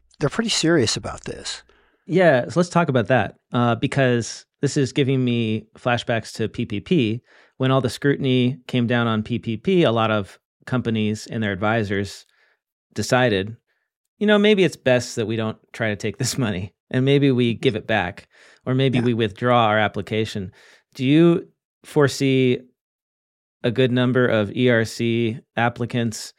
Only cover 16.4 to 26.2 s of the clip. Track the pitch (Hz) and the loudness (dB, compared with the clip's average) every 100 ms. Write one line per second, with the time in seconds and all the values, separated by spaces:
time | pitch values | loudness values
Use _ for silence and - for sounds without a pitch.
16.4 | 113 87 101 _ - 127 131 143 139 123 | -2 -4 -8 _ -6 -2 2 4 4 2
17.4 | 120 107 135 107 - 107 87 - - _ | 0 0 0 0 0 0 -2 -6 -18 _
18.4 | - _ - 131 135 123 120 113 110 95 | -20 _ -4 0 2 0 0 0 -2 -2
19.4 | 123 120 110 107 104 107 92 110 107 107 | 2 4 4 2 0 -2 -6 -4 -4 -6
20.4 | 92 - - _ _ - 131 151 170 170 | -10 -14 -20 _ _ -4 2 4 4 4
21.4 | - _ _ _ - 151 139 - 139 131 | -2 _ _ _ -4 2 2 2 0 2
22.4 | 127 - - _ _ _ _ _ _ _ | 2 0 -4 _ _ _ _ _ _ _
23.4 | _ _ 123 117 131 123 123 127 123 110 | _ _ -4 0 2 2 2 2 2 2
24.4 | 104 127 123 113 110 - 117 117 117 120 | 0 0 2 2 0 -4 -2 0 -2 -4
25.4 | - - 117 120 117 123 117 104 | -8 -2 -2 -2 -6 -4 -4 -6